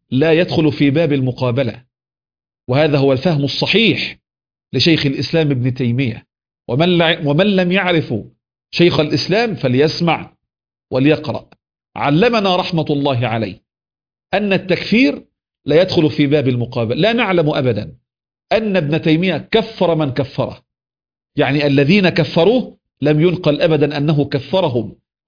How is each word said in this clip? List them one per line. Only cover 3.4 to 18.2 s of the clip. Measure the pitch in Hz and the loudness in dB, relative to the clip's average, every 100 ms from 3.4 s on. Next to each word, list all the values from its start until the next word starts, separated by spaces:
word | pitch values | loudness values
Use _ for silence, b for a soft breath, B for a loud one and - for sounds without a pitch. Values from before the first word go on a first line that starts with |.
الصحيح | 139 - 139 202 220 - - - _ _ _ _ _ | -2 -2 0 2 2 0 -4 -12 _ _ _ _ _
لشيخ | 135 143 156 143 | -2 2 2 0
الإسلام | 135 131 165 151 | -4 -2 0 0
ابن | 135 127 | 0 -2
تيمية. | 123 123 120 135 104 - _ _ _ - | -2 -2 -2 -4 -6 -14 _ _ _ -6
ومن | 123 175 175 | 0 2 2
لا، | 165 170 143 | 2 0 0
ومن | 143 208 190 | 2 2 2
لم | 180 | 0
يعرف | 185 180 170 135 113 - _ _ _ _ | 0 0 0 -2 -6 -8 _ _ _ _
شيخ | - 170 139 | 2 2 2
الإسلام | 151 156 - 196 240 | 0 -2 -2 -2 -2
فليسمع | 160 131 123 156 - 170 147 - _ _ _ _ _ - | -2 0 2 0 0 -2 -2 -6 _ _ _ _ _ -6
وليقرأ. | 127 139 151 - 113 - _ _ _ _ - | 0 2 0 -2 -10 -12 _ _ _ _ -6
علمنا | 117 147 240 233 196 180 | 0 2 2 2 0 0
رحمة | 185 170 151 | -2 -4 -2
الله | 143 139 127 120 | -2 -2 -2 -2
عليه | 113 104 95 _ _ _ _ _ _ _ | -4 -6 -10 _ _ _ _ _ _ _
أن | 190 208 | -2 0
التكفير | 185 190 175 - 214 277 - - _ _ _ - | -2 0 -2 0 2 2 0 -10 _ _ _ 0
لا | 151 | 2
يدخل | 185 175 151 | 2 2 0
في | - 147 | 2 0
باب | 151 127 | 2 0
المقابلة. | 123 113 123 110 135 | -2 -4 -4 -4 0
لا | 196 | 0
نعلم | 233 220 180 151 | 0 0 0 0
أبداً | 151 127 104 - - _ _ | 0 -2 -2 -6 -14 _ _